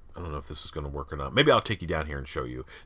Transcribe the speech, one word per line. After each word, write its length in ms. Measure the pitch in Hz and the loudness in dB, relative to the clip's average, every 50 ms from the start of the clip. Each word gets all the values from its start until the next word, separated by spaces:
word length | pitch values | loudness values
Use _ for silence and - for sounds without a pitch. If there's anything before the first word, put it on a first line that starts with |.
| - - - | -14 -14 -10
I 60 | - | -8
don't 120 | 87 85 73 | -6 -6 -6
know 60 | 73 | -6
if 100 | 73 - | -6 -6
this 180 | 76 - - | -6 -6 -6
is 40 | - | -6
gonna 180 | - 78 73 71 | -6 -6 -4 -4
work 220 | 71 71 69 - 78 | -4 -6 -6 -6 -4
or 40 | |
not. 160 | 71 69 67 69 | -4 -4 2 6
Maybe 180 | 113 147 156 | 6 8 8
I'll 120 | 131 110 - | 8 6 6
take 180 | - 110 - | 4 0 -2
you 80 | - 80 | -2 0
down 180 | 85 78 78 | 0 0 0
here 120 | 76 73 71 | -2 -4 -6
and 100 | 67 67 | -6 -4
show 160 | - 80 65 | -4 -4 -4
you. 220 | 62 62 62 62 - - - - | -4 -4 -8 -10 -10 -14 -12 -6